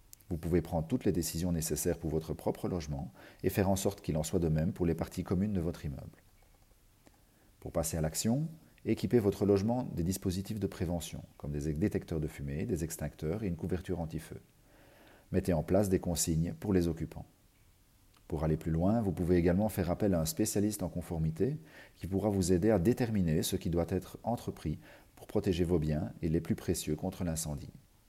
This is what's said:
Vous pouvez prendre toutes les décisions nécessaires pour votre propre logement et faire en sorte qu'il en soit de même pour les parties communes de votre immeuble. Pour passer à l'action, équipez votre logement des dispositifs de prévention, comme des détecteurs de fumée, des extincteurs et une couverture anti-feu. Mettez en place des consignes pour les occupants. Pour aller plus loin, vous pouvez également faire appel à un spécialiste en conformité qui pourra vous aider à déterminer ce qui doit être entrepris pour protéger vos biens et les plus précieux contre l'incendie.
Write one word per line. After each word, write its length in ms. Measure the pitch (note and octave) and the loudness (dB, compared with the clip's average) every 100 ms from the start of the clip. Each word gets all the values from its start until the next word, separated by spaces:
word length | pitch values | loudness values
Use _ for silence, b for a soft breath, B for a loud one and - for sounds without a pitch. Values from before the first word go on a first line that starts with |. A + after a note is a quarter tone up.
| - - - | -20 -20 -8
Vous 80 | E2 | -6
pouvez 240 | E2 F2 | 2 2
prendre 260 | D#2+ E2+ D#2 | 2 -2 0
toutes 180 | B2+ | 0
les 80 | G#2 | 2
décisions 400 | E2+ D#2+ D#2+ F2+ | 0 -2 -2 0
nécessaires 460 | E2 D#2+ D2+ F2+ D#2+ | 0 -2 -2 -2 -2
pour 120 | D#2 | -2
votre 240 | D#2+ D#2+ | -2 -2
propre 340 | D#2 - - G#2 | -4 -4 -4 -4
logement 440 | F#2 D2 C#2+ - B B B | -4 -4 -6 -8 B B B
et 60 | F#2 | -2
faire 200 | G#2+ F#2+ | 2 2
en 60 | F#2+ | 2
sorte 240 | G#2 - | 0 -4
qu'il 160 | - D#2 | -4 -2
en 80 | |
soit 160 | D#2 F#2 | 0 0
de 80 | E2 | 2
même 240 | D#2 E2+ | 2 2
pour 140 | - E2+ | 0 0
les 80 | |
parties 280 | D#2+ D#2+ - | 0 -4 -6
communes 300 | E2 F#2 G#2 | -2 0 0
de 80 | F#2+ | 0
votre 240 | E2 E2 | -2 -4
immeuble. 380 | D#2 C#2 - - - - - _ _ _ _ _ b b b b b b | -8 -8 -12 -18 -20 -20 -20 _ _ _ _ _ b b b b b b
Pour 100 | - | -6
passer 260 | E2+ D#2+ E2 | -2 -2 0
à 40 | |
l'action, 480 | D#2 - A2+ C3+ D#3+ - B B | 0 0 2 2 0 -6 B B
équipez 360 | G#2+ A2+ G2+ A#2+ | -2 0 4 4
votre 260 | G2+ - G2+ | 4 2 4
logement 380 | G2+ A2 B2 - | 6 4 0 -2
des 80 | E2+ | -2
dispositifs 560 | E2+ F#2+ F#2+ F#2 G2 G#2+ | -2 0 -2 -2 -4 -4
de 80 | G2 | -4
prévention, 560 | - E2 E2+ - - - - | -2 -2 -2 -4 -12 -14 -12
comme 160 | D2 | -6
des 200 | D2 D2+ | -4 -2
détecteurs 460 | D2 G#2 F#2+ - E2 | 0 0 0 -2 -4
de 60 | D2+ | -4
fumée, 400 | - C#2 C#2+ A2 | -6 -6 -4 -2
des 160 | D#2+ | -2
extincteurs 640 | D#2+ - D2 - D#2 G#2 | -2 -4 -8 -4 -4 -2
et 20 | G2+ | -2
une 100 | E2 | -4
couverture 440 | F#2+ F2+ F2+ E2+ | -2 -4 -2 -4
anti-feu. 400 | D#2+ F2 - - - _ B B B B B B B | -4 -6 -8 -16 -16 _ B B B B B B B
Mettez 220 | F3+ F#3+ | 0 2
en 100 | D#2+ | 0
place 260 | D#2 G#2+ C#3 | 4 4 4
des 120 | F#2 | 2
consignes 540 | F2+ E2 - D#2+ E2+ - | 2 -2 0 2 0 -2
pour 140 | G#2 | 2
les 160 | F#2 E2+ | 4 2
occupants. 380 | D#2+ D#2 D2+ - _ _ _ _ _ _ _ _ _ - | -2 -6 -8 -16 _ _ _ _ _ _ _ _ _ -8
Pour 160 | D#2 | -2
aller 140 | D#2+ D#2 | 2 2
plus 160 | E2+ | 0
loin, 280 | D#2+ F#2 A#2 | 2 4 2
vous 100 | G2 | 0
pouvez 240 | D#2+ E2+ F2+ | 0 4 6
également 320 | F2 F#2 G#2+ | 6 4 2
faire 220 | - E2+ | 0 -2
appel 220 | E2+ G#2 | 2 2
à 80 | E2+ | 2
un 60 | D#2+ | 0
spécialiste 560 | - A2 G#2 G#2 G#2+ | 0 0 2 0 0
en 60 | F2 | -4
conformité 680 | F2 - E2 D#2+ D#2+ A#2+ D3+ B B B - | -4 -4 -2 0 0 -2 -2 B B B -12
qui 120 | E2+ | -4
pourra 200 | F#2+ G#2+ | 0 2
vous 240 | G2 F2 | 2 4
aider 180 | F2+ G#2+ | 4 6
à 100 | G#2 | 4
déterminer 640 | F#2 B2 A#2 G#2 E2+ D#2+ | 4 2 0 2 4 2
ce 100 | A2 | 2
qui 160 | F#2 F2+ | -2 0
doit 160 | E2+ E2+ | 0 0
être 300 | F#2 - - | -2 -4 -8
entrepris 560 | A2 A#2+ - - - D#2 B B B | -6 -4 -6 -6 -6 -6 B B B
pour 140 | - - | -20 -4
protéger 340 | G#2+ G2+ E2+ | 0 2 2
vos 160 | E2+ F2 | 4 4
biens 340 | D2+ D2+ - - | 2 0 -4 -4
et 60 | E2+ | 0
les 120 | E2 | 0
plus 160 | E2 - | 0 -2
précieux 400 | - E2+ - D2+ | 0 -2 -2 -2
contre 260 | F#2+ - | -4 -2
l'incendie. 500 | F2 D#2+ D#2 C#2 C#2+ - - _ | -4 -2 -4 -6 -10 -18 -20 _